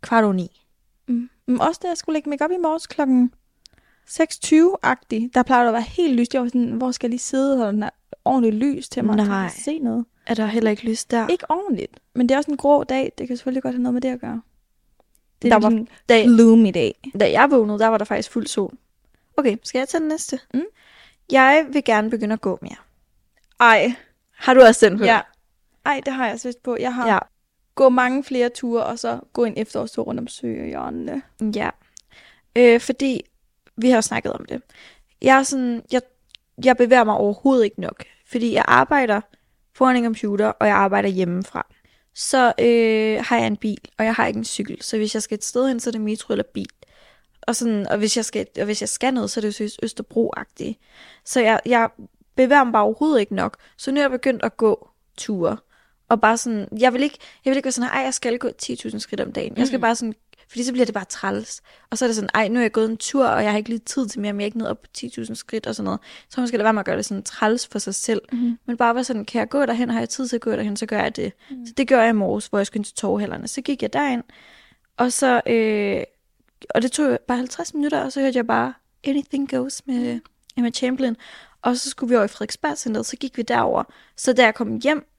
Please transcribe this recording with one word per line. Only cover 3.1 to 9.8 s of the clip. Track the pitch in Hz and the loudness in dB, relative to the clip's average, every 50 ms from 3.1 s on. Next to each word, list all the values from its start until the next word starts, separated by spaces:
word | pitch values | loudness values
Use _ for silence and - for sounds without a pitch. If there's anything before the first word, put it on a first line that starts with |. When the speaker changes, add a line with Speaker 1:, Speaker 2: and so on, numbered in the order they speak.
| 262 254 247 247 _ _ _ _ _ _ _ - _ _ _ _ _ _ _ | 4 4 4 2 _ _ _ _ _ _ _ -20 _ _ _ _ _ _ _
Speaker 2:
seks | _ - - 320 - - - | _ -2 -2 -2 -2 -2 -10
tyve-agtigt, | - - 311 311 330 359 381 - - - 254 247 _ _ - 220 226 247 _ | -2 4 6 6 6 6 4 2 0 0 0 0 _ _ -4 -4 -4 0 _
der | 254 247 | 2 2
plejer | - 262 247 240 | 4 4 4 4
der | 233 | 4
at | 220 | 2
være | 233 | 0
helt | 226 - - - 349 320 262 | -4 -4 -2 0 0 2 2
lyst. | 233 240 240 - | 2 0 0 0
Jeg | 269 | -2
var | 247 240 | -2 0
sådan, | - 247 240 233 | 0 0 -2 0
"Hvor | 214 226 254 254 | -2 -4 -4 -4
skal | 247 - - 240 | -4 -4 -4 -4
jeg | |
lige | 233 247 | -4 -4
sidde, | - - - 262 269 277 277 262 | -6 -4 -2 0 0 2 2 0
så | 233 208 | 0 0
der | 196 208 208 | -2 -2 -4
er | - - _ _ _ - _ _ | -4 -8 _ _ _ -20 _ _
ordentligt | - 262 269 240 226 214 | 0 0 2 2 2 2
lys | 214 240 285 277 - 262 - | 0 0 -2 -2 -4 -8 -10
til | - 254 240 | -8 -4 -2
mig, | 214 214 | 0 0
så | 214 | 0
jeg | 208 | 0
kan | 202 202 | 0 0
Speaker 1:
Nej. | 196 190 175 | -2 -4 -4
Speaker 2:
se | - - - 285 302 | -6 -8 -8 -8 -6
noget?" | 320 | -4